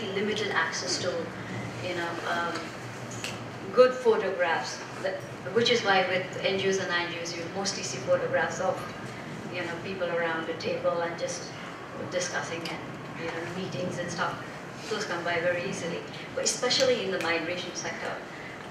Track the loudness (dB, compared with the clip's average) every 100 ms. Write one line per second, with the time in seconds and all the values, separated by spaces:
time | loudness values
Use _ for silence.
0 | 0 0 0 0 2 2 0 0 -2 0
1 | 0 0 -4 -6 -6 -6 -6 -4 -4 -2
2 | -2 -2 -2 0 0 -2 -6 -8 -10 -8
3 | -8 -6 -6 -6 -8 -8 0 8 8 8
4 | 4 6 4 2 2 2 0 -6 -8 -4
5 | -4 -4 -6 -8 0 4 6 4 6 6
6 | 6 2 0 0 2 4 4 2 2 0
7 | 0 -2 -4 -4 -4 -2 -2 -2 -4 -4
8 | 4 4 4 2 2 2 0 0 -4 -8
9 | -8 -8 -8 -8 -6 -4 -4 -4 -4 -2
10 | 0 2 2 0 -2 -2 -2 2 2 2
11 | 0 -2 -4 -4 -6 -8 -10 -10 -10 -8
12 | -2 0 0 -2 -2 -4 -4 -6 -8 -8
13 | -8 -6 -4 -4 -4 -4 -4 -2 -2 -2
14 | -4 0 0 -2 -8 -8 -10 -10 -4 -2
15 | 0 -2 0 2 2 2 0 -2 -2 -4
16 | -6 -8 -6 0 0 2 2 6 6 4
17 | 2 0 2 0 0 -2 -4 -6 -6 -4
18 | -4 -6 -8 -10 -10 -10 -6